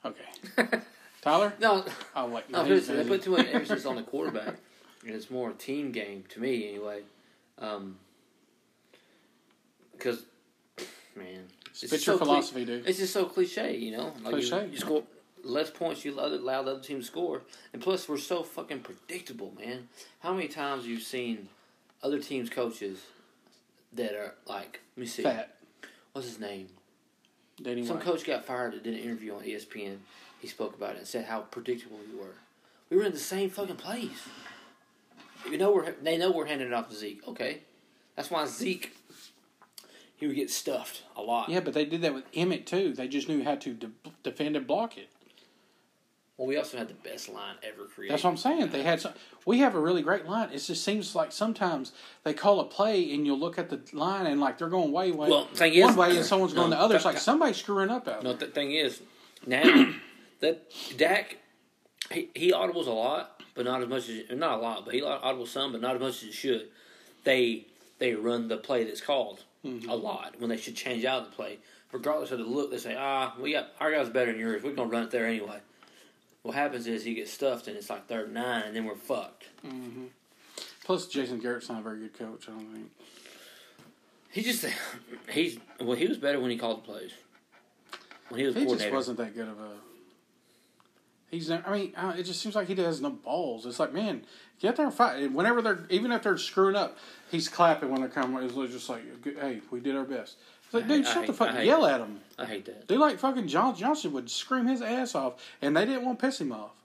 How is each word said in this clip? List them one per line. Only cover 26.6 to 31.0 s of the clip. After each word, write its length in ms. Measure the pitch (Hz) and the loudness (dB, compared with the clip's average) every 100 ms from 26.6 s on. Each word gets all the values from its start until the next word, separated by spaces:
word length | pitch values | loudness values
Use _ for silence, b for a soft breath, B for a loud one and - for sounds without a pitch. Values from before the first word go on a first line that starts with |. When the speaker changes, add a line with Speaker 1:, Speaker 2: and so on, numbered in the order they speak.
| 95 92 _ _ _ _ _ _ _ - | -14 -20 _ _ _ _ _ _ _ -12
Speaker 1:
Danny 240 | 123 120 120 | -6 -4 -2
Speaker 2:
Some 120 | 110 | -2
Speaker 1:
White. 80 | 175 | 0
Speaker 2:
coach 200 | 165 - | 0 2
got 200 | 123 - | -2 -2
fired 280 | 123 120 | -2 -2
that 100 | 120 | -4
did 100 | 113 110 | -6 -6
an 40 | |
interview 340 | 117 113 107 | -4 -6 -6
on 120 | 101 107 | -8 -6
E 100 | 107 | -8
S 80 | - | -8
P 200 | 107 101 | -8 -8
N. 160 | 98 - B B B | -10 -16 B B B
He 60 | - | -16
spoke 280 | - 110 - | -8 -8 -6
about 200 | 101 | -8
it 40 | |
and 80 | - | -8